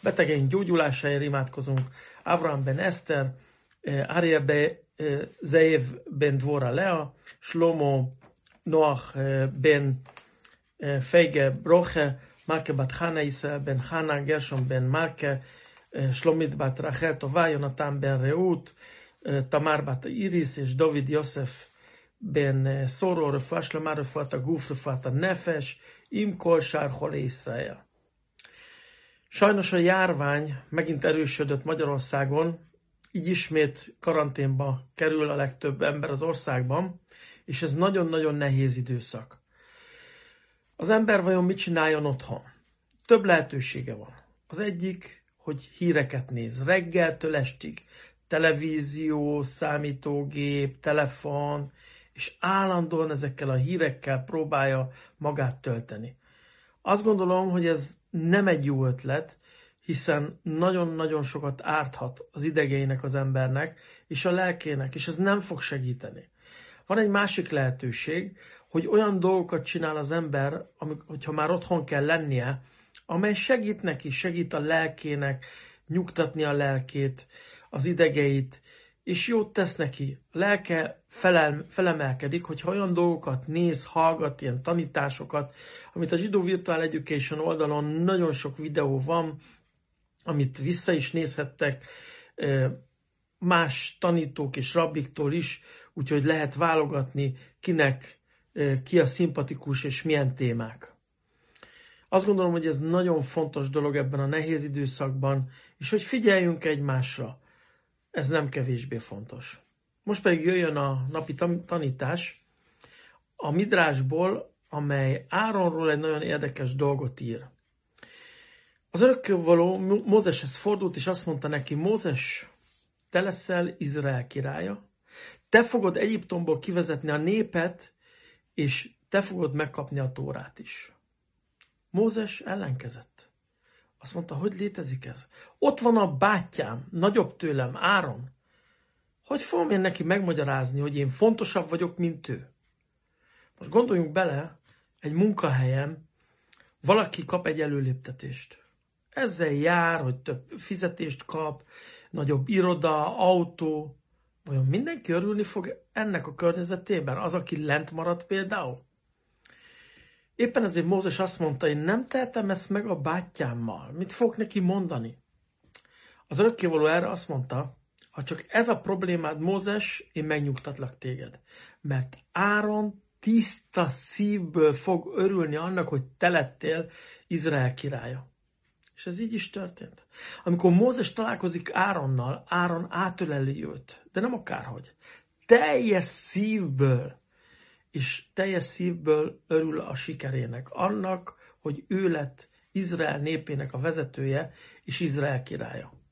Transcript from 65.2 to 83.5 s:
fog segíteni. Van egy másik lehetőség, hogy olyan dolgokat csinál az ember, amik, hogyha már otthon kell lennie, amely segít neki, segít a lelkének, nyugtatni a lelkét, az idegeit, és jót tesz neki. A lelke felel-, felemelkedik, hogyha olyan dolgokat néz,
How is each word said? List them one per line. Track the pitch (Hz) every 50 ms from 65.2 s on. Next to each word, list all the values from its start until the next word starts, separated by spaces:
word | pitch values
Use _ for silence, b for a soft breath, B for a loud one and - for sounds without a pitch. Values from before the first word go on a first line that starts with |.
| 190 196 202 208
fog | 196 - 175 131
segíteni. | - - 147 135 127 127 120 - - - - - - _ B B B B B B B B B B B
Van | _ 190
egy | 220 220 208
másik | 196 202 208 190 - - 175 -
lehetőség, | 156 143 135 127 127 131 - 123 113 - - 151 156 175 196 196 - B B B B B B B
hogy | - 165 165
olyan | - - 208 220 208 202 185
dolgokat | 175 185 190 185 175 175 175 156 135
csinál | - - 170 165 156 151
az | 156 147 139
ember, | 160 170 165 151 143 139 139 143 151 175 - _ _
amik, | _ 156 156 151 151 -
hogyha | - 156 139 - 151
már | 151 156 151 156
otthon | 180 175 - - 180 170 139
kell | - 156 139 143
lennie, | 151 165 165 156 147 135 123 117 127 139 131 B B B B B B B B _
amely | - 165 175 196 208 208
segít | 196 - - 262 240 214 208 214 -
neki, | - 135 147 139 - 147
segít | 131 - - 180 170 175 165 139 -
a | 151
lelkének, | 147 151 165 160 160 156 156 - - 151 147 143 143 139 135 131 B B B B B B B B B
nyugtatni | - 156 180 175 - - - 160 156 - 160 151
a | 147
lelkét, | 143 143 143 139 135 131 131 131 - 143 135 135 131 - - B B B B B B B B B
az | - - 135
idegeit, | 170 175 175 170 160 143 147 143 139 139 139 131 131 - - b b b b b b b b _
és | - 185 175 -
jót | - 233 220 208 214 -
tesz | 208 190 - -
neki. | - 156 139 - - 139 135 135 - _ _
A | _
lelke | 165 190 202 202 190 196 - 170 160 156 - - _ _
felel-, | _ - - - 185 180 165 156 151 147 147 - -
felemelkedik, | - - 185 180 165 156 147 135 131 131 151 139 151 175 175
hogyha | - 156 139 - 175
olyan | 190 202 196 185 180
dolgokat | 175 175 175 170 160 - 151 131 131 131
néz, | -